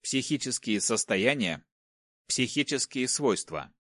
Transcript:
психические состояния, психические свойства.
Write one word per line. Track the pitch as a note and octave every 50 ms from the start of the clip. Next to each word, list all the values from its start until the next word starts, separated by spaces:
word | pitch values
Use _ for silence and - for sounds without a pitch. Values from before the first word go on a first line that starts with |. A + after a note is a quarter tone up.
| _
психические | - - C3 B2+ - D3+ C3+ - C3 A#2+ - - - G#2+ G2+
состояния, | - - A#2 G#2+ - - A2 F#2+ G2 B2 C#3+ C#3+ A2 F2+ D#2+ - - _ _ _ _ _ _ _ _ _ _ _ _
психические | _ - - B2+ A2+ - C#3+ C#3 - D3+ C3 - - - C3 B2+
свойства. | B2 - - D3 B2+ G2+ - - - E2 D2+ C2 A#1 _ _